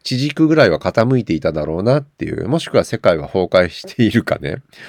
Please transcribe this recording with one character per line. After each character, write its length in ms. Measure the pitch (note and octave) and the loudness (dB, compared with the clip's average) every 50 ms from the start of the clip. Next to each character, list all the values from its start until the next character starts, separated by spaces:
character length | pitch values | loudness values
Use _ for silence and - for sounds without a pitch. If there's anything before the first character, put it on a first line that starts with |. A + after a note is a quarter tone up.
| - | -8
地 160 | - B2+ B2 | -6 -4 -2
軸 280 | C#3 D3 C#3+ D#3 D#3+ | -4 -2 0 2 2
ぐ 80 | D#3 D#3+ | 4 4
ら 100 | D#3 B2+ | 4 4
い 40 | F#2 | 4
は 80 | D2+ | 2
傾 420 | - - F#2 - A#2 A2+ B2+ C3 A#2+ | 0 -2 -2 0 0 2 2 2 0
い 60 | - | 0
て 80 | - E2 | -2 -2
い 60 | D2+ | -2
た 120 | - E2+ | -2 -2
だ 140 | D#2 D#2 D2+ | -2 -2 -4
ろ 120 | D#2 D#2+ | -4 -4
う 60 | F2 G2+ | -2 0
な 180 | A#2+ C#3 D3 | 0 0 0
っ 20 | C#3+ | -2
て 220 | _ _ - - | _ _ -8 -8
い 80 | - D#2+ | -6 -6
う、 140 | E2 E2+ | -6 -4
も 120 | A2 D#3 E3 | -4 -4 -4
し 100 | - - | -4 0
く 80 | - | 0
は 60 | G#2 E2+ | 0 0
世 140 | - - | 0 -4
界 200 | - - G2 E2+ | 0 2 2 2
は 100 | D2+ D2 | 2 -2
崩 180 | - - F#2+ F2+ | -4 -2 -2 0
壊 240 | - - F#2 F2+ E2+ | 2 2 2 2 2
し 180 | - - - | -2 -12 -16
て 160 | - - - A#2 | -8 -2 0 0
い 80 | G2+ | 2
る 120 | A2+ A2+ - | 2 0 0
か 140 | - D2+ - | 0 -4 -4
ね。 180 | D2 D2 - - - _ _ - - | -4 -8 -10 -10 -12 _ _ -20 -20